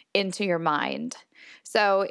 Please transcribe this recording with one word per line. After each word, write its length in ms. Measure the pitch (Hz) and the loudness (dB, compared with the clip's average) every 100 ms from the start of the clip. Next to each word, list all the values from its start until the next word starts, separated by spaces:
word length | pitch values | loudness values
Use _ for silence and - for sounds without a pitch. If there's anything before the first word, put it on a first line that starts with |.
| _ | _
into 300 | 202 190 - | -2 -2 -2
your 160 | 202 170 | -2 0
mind. 560 | 165 147 131 135 240 - - - - - | 0 0 -2 -4 -8 -12 -20 -20 -20 -20
So 420 | - 226 208 196 190 | -2 2 4 2 2